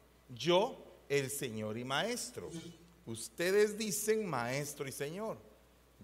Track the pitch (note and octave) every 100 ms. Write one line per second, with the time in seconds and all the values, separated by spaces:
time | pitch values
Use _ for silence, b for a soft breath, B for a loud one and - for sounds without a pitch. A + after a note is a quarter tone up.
0 | - - - A#2 C#3+ F3 A#3+ - - -
1 | - C#3+ C3+ - C3+ A2 G#2+ A2 B2 C#3+
2 | G3+ A#3+ - A2 E2+ E3 F3 - - -
3 | - A2+ - - F3 G3+ G#3+ G3+ A3 E3
4 | G#3+ A3 G3+ C3+ A#2 C3+ C#3+ - C#3 -
5 | C#3+ F3+ A3 B2+ - - - _ _ -